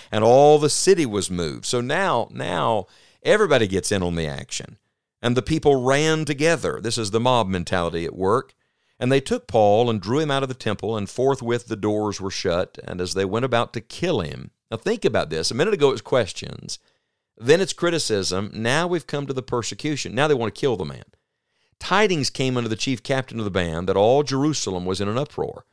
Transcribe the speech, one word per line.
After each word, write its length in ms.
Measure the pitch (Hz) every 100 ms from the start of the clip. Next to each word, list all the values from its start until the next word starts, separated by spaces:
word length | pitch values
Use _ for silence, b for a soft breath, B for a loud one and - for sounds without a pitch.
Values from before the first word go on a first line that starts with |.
| B
"And 140 | 107
all 340 | 110 127 147 151
the 120 | 147
city 340 | - - 190
was 260 | 135 104 87
moved." 360 | 90 80 62 -
So 160 | 123
now, 460 | 123 160 190 127 -
now 560 | - 151 175 131 110 92 b b b
everybody 440 | 139 208 202 135 107
gets 260 | 95 -
in 100 | 101
on 120 | 87
the 120 | 85 78
action. 520 | 69 - - - - _ _ _ _
"And 160 | 117 123
the 60 |
people 420 | - 156 151 135
ran 400 | 123 135 160 160
together." 560 | 156 143 156 160 95 64
This 160 | 110 117
is 140 | 107
the 100 | 110
mob 280 | 123 123 98
mentality 580 | 92 85 92 85 85 82
at 100 | -
work. 380 | 92 120 - _ _ _ _ -
"And 140 | 123
they 80 | 135
took 260 | 135 247 -
Paul 440 | 117 104 104 120
and 100 | 110
drew 200 | 92 131
him 100 | 156
out 120 | 139
of 60 | 135
the 60 |
temple, 420 | 127 - 101 98 113
and 140 | 98
forthwith 560 | - 131 135 117 120 -
the 100 | 110
doors 420 | 104 107 107 101
were 120 | 98
shut. 480 | - 95 85 95 -
And 140 | - 90
as 140 | 90
they 140 | 92 98
went 180 | 107
about 300 | 131 120 117
to 80 | 117
kill 380 | - - 175 135
him." 320 | 78 65 - - _
Now 80 | 110
think 260 | 180 233
about 240 | 170 98 76
this. 220 | 80 85
A 40 |
minute 200 | 117 190
ago 140 | 196 143
it 20 |
was 80 | 98
questions. 800 | - 131 101 - - - - - _ _ _ _ _ _
Then 240 | 117 165
it's 140 | 190
criticism. 760 | - 175 165 - 104 90 92 104
Now 320 | 98 113 143 175
we've 200 | 170 -
come 200 | 143 143
to 80 |
the 80 | 131
persecution. 720 | 123 123 110 104 151 143 92
Now 140 | 101 156
they 60 |
want 200 | 135 113
to 40 | -
kill 200 | 143 104
the 80 | 78
man. 180 | 65 - _ _ _ _ _ _ -
"Tidings 520 | - 185 214 170 131
came 260 | - 131 127
unto 140 | 117
the 40 |
chief 280 | 110 - 127
captain 360 | - 135 131 113
of 60 |
the 60 | 104
band 360 | 92 87 80 92
that 120 | 95
all 240 | 107 135
Jerusalem 640 | 139 135 147 147 - 92 90
was 140 | 95
in 80 | 101
an 100 | 117
uproar, 460 | 151 - 73 - -